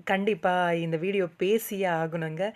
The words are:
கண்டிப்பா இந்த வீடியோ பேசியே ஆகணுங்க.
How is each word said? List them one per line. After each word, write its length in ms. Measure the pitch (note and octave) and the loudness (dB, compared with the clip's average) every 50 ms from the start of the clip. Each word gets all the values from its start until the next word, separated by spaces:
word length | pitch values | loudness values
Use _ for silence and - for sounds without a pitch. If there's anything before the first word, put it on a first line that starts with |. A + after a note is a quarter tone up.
| E3+ | -4
கண்டிப்பா 680 | - G3 F#3+ G3+ A3 G3+ D#3+ - F#3 F3+ F3+ F3+ F3 | 0 0 2 2 0 0 2 2 2 2 2 2 2
இந்த 240 | E3+ E3+ E3 E3 D#3+ | 2 0 0 0 -2
வீடியோ 300 | D#3 E3+ G3 G3+ G3 F3+ E3 - | -2 -2 0 0 0 0 -2 -2
பேசியே 500 | - F3+ F#3+ A3 A3+ - - G#3+ F#3+ F#3+ | -2 0 2 2 2 0 -2 -6 -2 -2
ஆகணுங்க. 680 | F3+ E3+ D#3+ E3 D#3+ E3 E3 D#3+ D#3 D#3 E3 F#3+ A3 A3+ | 0 0 0 0 -2 -2 -4 -4 -4 -4 -4 -4 -6 -6